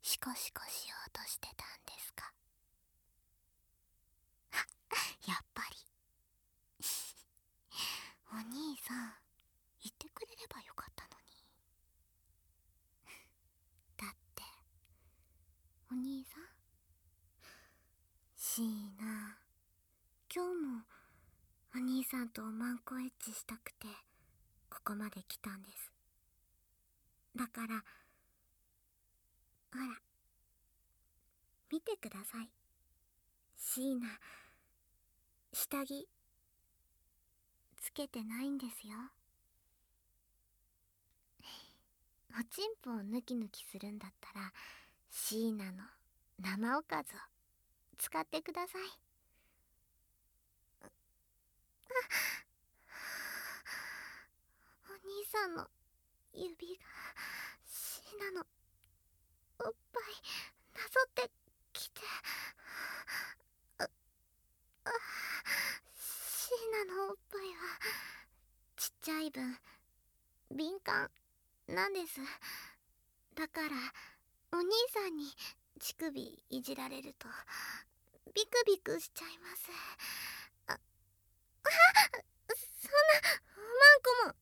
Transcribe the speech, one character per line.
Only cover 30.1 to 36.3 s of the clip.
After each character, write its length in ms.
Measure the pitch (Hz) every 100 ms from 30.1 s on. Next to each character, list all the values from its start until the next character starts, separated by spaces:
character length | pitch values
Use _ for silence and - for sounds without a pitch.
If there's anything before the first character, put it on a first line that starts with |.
| _ _ _ _ _ _ _ _ _ _ _ _ _ _ _ _
見 100 | 320
て 140 | - 403
く 100 | 220
だ 160 | 196
さ 180 | 202 233
い。 80 | 226 _ _ _ _ _ _ _ _ _ _ -
椎 380 | - - 262 262
名、 220 | 233 208 - - - - _ _ _ _ _ _ _ _ _
下 320 | - - 285
着、 240 | 277 277 311 _ _